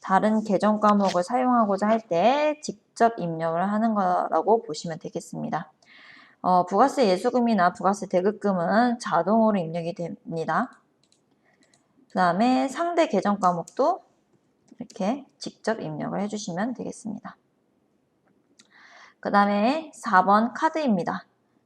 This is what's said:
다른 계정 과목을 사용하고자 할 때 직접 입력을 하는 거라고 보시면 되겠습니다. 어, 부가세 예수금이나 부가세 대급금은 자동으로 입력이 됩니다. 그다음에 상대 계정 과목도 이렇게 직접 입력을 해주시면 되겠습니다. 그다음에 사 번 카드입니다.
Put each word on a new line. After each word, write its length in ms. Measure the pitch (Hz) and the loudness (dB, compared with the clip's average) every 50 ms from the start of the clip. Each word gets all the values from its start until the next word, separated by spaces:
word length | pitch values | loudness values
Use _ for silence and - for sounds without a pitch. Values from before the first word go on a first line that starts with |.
다른 440 | - - 190 190 180 214 220 220 214 | -4 0 2 2 2 2 0 0 0
계정 360 | 214 202 175 - 208 214 214 | 0 0 2 2 2 2 4
과목을 440 | 214 208 208 202 196 190 180 180 180 | 4 4 4 4 2 2 0 0 -2
사용하고자 640 | - 240 254 254 254 247 240 226 202 196 190 208 208 | -2 -2 -2 0 2 2 2 2 2 0 0 0 0
할 200 | 226 226 220 - | 0 0 -2 -2
때 520 | 175 165 180 226 262 294 302 302 302 302 | 0 2 4 4 2 2 0 0 -2 -4
직접 580 | - - 202 - _ _ _ - 233 226 226 - | -8 -12 -12 -12 _ _ _ 2 2 2 2 0
입력을 400 | 175 170 165 160 165 165 165 170 | -6 -6 -4 -4 -4 -2 -2 -2
하는 320 | 180 196 208 214 220 233 220 | -2 -2 0 0 0 0 0
거라고 720 | 208 190 180 180 175 - - - 160 151 175 220 226 226 | 0 0 0 0 0 0 0 0 0 2 4 2 2 2
보시면 360 | - 151 - - 170 160 156 | -2 -10 -8 -8 -8 -8 -8
되겠습니다. 720 | - - - 170 - - - 160 151 151 - 156 175 - _ _ _ _ - - - - - - - - _ _ | -10 -10 -10 -10 -12 -10 -10 -10 -8 -6 -6 -6 -8 -10 _ _ _ _ -20 -20 -20 -20 -20 -20 -20 -20 _ _
어, 240 | - 180 185 180 175 | 0 2 2 2 2
부가세 420 | 180 190 196 247 277 - 294 262 196 | 2 4 4 4 4 4 2 2 2
예수금이나 680 | 180 185 - 247 240 247 240 233 226 196 175 180 175 | 2 2 0 0 0 0 0 2 2 2 2 2 2
부가세 340 | - - 185 202 202 - 185 | 0 0 0 0 0 -2 -2
대급금은 920 | - 180 180 208 208 208 - 202 196 180 170 170 196 220 247 247 240 233 | 0 2 2 2 0 -2 -2 -2 0 0 0 0 2 2 2 2 0 -2
자동으로 580 | - 202 190 170 170 180 214 226 220 220 208 196 | -4 -2 -2 0 2 2 2 4 4 4 2 0
입력이 380 | 170 160 160 175 165 165 175 | -2 -4 -6 -6 -6 -6 -6
됩니다. 840 | - 170 165 208 - - - 160 165 160 160 160 175 233 262 - _ _ _ _ _ _ _ _ _ _ _ _ _ _ _ _ _ _ _ _ _ _ _ _ _ _ _ | -8 -8 -10 -10 -12 -12 -8 -6 -6 -4 -2 -2 -2 -2 -4 -8 _ _ _ _ _ _ _ _ _ _ _ _ _ _ _ _ _ _ _ _ _ _ _ _ _ _ _
그다음에 580 | - 202 185 175 170 185 226 254 254 254 262 269 | -2 0 2 2 2 2 2 2 2 2 0 -2
상대 400 | 269 - 339 349 349 330 320 302 | -4 -4 -4 -2 0 0 0 2
계정 320 | - 190 - 208 202 202 | 0 0 0 0 0 0
과목도 640 | 208 180 180 170 165 - - - 254 311 359 370 - _ _ _ _ _ _ _ _ _ _ _ _ _ - - | 0 0 0 -2 -4 -8 -4 -2 0 0 0 -2 -6 _ _ _ _ _ _ _ _ _ _ _ _ _ -18 -18
이렇게 460 | - - - - 190 196 247 285 262 - _ - | -18 -14 -8 -6 -4 -4 -4 -4 -8 -14 _ -16
직접 440 | - 170 - _ - - 220 220 | -16 -16 -16 _ -6 -6 -6 -4
입력을 380 | - 156 156 147 151 147 170 180 | -6 -10 -8 -8 -8 -6 -6 -6
해주시면 560 | 196 208 208 214 - - 170 170 202 262 240 | -6 -6 -6 -8 -8 -8 -6 -6 -4 -6 -6
되겠습니다. 600 | - 185 185 - - - 214 208 - - 196 - _ _ _ _ _ _ _ _ _ _ _ _ _ _ _ _ _ _ _ _ _ _ _ _ _ _ _ _ - - - - - - - _ _ | -8 -10 -12 -12 -12 -12 -12 -12 -12 -14 -16 -20 _ _ _ _ _ _ _ _ _ _ _ _ _ _ _ _ _ _ _ _ _ _ _ _ _ _ _ _ -20 -20 -20 -20 -20 -20 -20 _ _
그다음에 720 | - 196 196 202 202 202 202 202 208 240 285 320 320 - - | -4 0 2 4 4 4 2 2 0 0 0 -2 -4 -10 -14
사 300 | - - 233 208 185 180 | -12 -4 0 2 2 4
번 300 | 185 202 208 226 247 - | 4 4 2 2 0 -2
카드입니다. 720 | - 311 320 320 330 302 262 208 180 165 - 185 185 - _ _ _ _ _ _ _ _ | -2 -2 -2 -2 -2 -2 0 0 0 -2 -4 -6 -8 -10 _ _ _ _ _ _ _ _